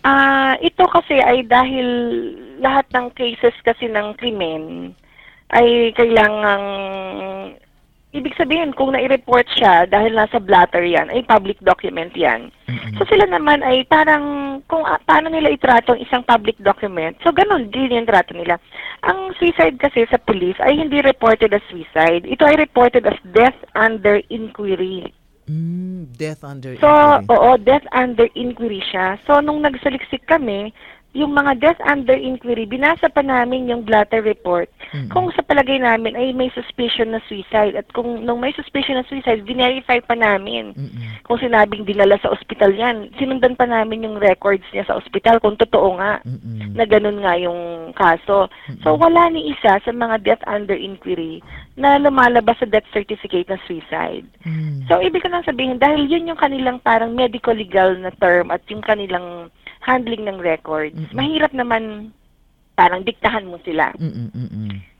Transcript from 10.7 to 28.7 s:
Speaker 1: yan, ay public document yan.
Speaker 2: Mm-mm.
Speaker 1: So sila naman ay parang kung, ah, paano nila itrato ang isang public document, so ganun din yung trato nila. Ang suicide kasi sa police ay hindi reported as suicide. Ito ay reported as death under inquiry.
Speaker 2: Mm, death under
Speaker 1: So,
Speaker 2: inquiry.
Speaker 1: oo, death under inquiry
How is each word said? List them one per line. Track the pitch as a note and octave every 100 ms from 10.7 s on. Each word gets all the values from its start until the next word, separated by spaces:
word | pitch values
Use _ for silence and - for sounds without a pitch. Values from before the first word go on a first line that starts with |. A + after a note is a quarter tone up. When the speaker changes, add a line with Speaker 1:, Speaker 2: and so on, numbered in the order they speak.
| F3
Speaker 1:
yan, | F3 E3 D#3
ay | B3
public | A#3+ A3 G3 G#3
document | G3 F3+ F#3 F3 E3+
yan. | F3+ D#3 A2+ - _ -
Speaker 2:
Mm-mm. | B2 A2+ G#2+
Speaker 1:
So | G4
sila | G#4 G4+
naman | F4 D4 D4
ay | C4+ C4 B3+
parang | D#4 D#4 D4+ D4 C#4+ C#4 C4+ -
kung, | E4
ah, | D4+ D4+
paano | - D#4 D#4+
nila | D#4+ D4+
itrato | D4 C4+ A#3+ -
ang | A#3+
isang | B3 B3
public | A#3+ A#3 G#3 -
document, | G3+ G3 G3+ F3 D#3+ -
so | E4+
ganun | D#4 G4+ F4+ G#3+
din | B3 C4+
yung | A#3 A3+
trato | G3+ -
nila. | F3 E3+ E3+ _ - - -
Ang | - F#4 F#4+ F#4
suicide | F4 - D#4+ C4
kasi | C#4+ B3 A#3
sa | B3
police | - G3+ F3+ F#3+
ay | - D4
hindi | D#4 C#4+
reported | C4+ C4 A3+ A3 A3
as | G3+ -
suicide. | F3+ D#3+ E3 D#3+ E3+ F3
Ito | B3+
ay | D4+ D#4
reported | D4+ B3+ B3 A#3+ A3
as | - F#3
death | F3 A#3+ - -
under | G3+ A3 A3 G3+ G#3 -
inquiry. | A3+ A3 - G#3 F#3 F#3 F#3+ - _ _ _ -
Speaker 2:
Mm, | D#3 E3 F3 F#3 F#3 D3+
death | A#2+ D#3 D#3
under | C#3+ C#3 C3 B2+
Speaker 1:
So, | D4
Speaker 2:
inquiry. | D4+ D4 C#4+ G3+
Speaker 1:
oo, | A#3+ A#3+ B3+
death | G#3 C#4+ -
under | B3+ B3+ A3+ A#3 -
inquiry | B3 A#3 A#3